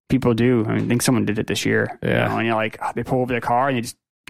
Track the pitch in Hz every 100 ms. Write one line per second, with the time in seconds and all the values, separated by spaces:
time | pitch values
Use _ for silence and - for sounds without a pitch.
0 | - 131 123 113 123 123 110 113 110 120
1 | - 117 104 104 - 98 107 110 107 -
2 | - 120 110 107 113 110 110 - - -
3 | 117 131 127 120 - 120 139 123 120 -
4 | _ _